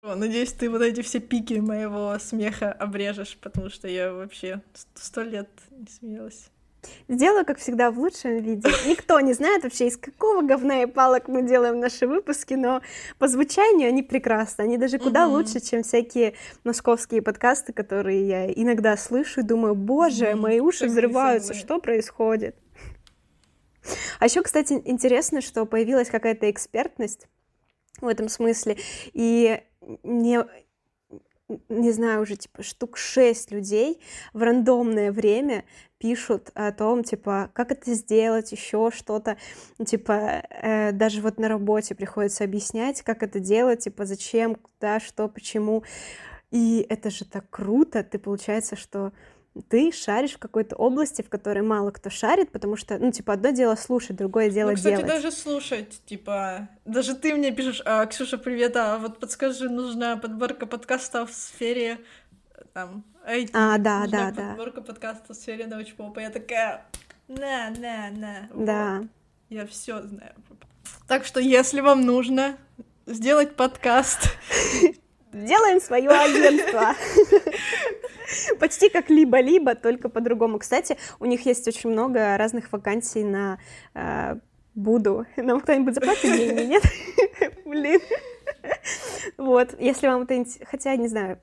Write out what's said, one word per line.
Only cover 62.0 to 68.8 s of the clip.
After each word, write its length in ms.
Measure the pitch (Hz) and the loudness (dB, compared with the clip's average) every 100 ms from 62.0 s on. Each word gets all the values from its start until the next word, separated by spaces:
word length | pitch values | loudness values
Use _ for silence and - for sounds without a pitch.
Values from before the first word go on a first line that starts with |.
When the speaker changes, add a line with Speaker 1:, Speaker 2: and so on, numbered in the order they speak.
| - - _ _ _ | -16 -20 _ _ _
Speaker 1:
э, 100 | - - | -20 -18
там, 320 | - 180 196 - _ - | -14 -12 -14 -18 _ -6
ай 200 | 240 226 | -6 -2
ти, 60 | |
Speaker 2:
А, 240 | 226 220 214 | 2 4 4
да, 220 | 214 202 | 2 0
Speaker 1:
нужна 240 | 202 208 196 | 0 -2 -2
Speaker 2:
да, 60 | |
да. 160 | 202 202 | -4 -10
Speaker 1:
подборка 320 | 214 233 247 | -10 -12 -12
подкастов 560 | 226 208 220 220 - 214 | -16 -14 -12 -14 -18 -20
в 20 | |
сфере 280 | - 220 226 | -14 -12 -10
научпопа». 520 | 220 214 - 208 208 | -12 -14 -16 -16 -12
Я 120 | 220 | -10
такая: 500 | 220 226 233 226 139 - - _ - _ | -12 -6 -4 -2 -4 -14 -20 _ -20 _
«На, 400 | 262 277 262 220 | -12 -6 -6 -6
на, 400 | 226 240 226 208 | -10 -10 -10 -10
на, 380 | 208 214 202 208 | -12 -12 -14 -16
вот, 140 | - 220 | -6 -2
Speaker 2:
Да. 380 | 208 | 0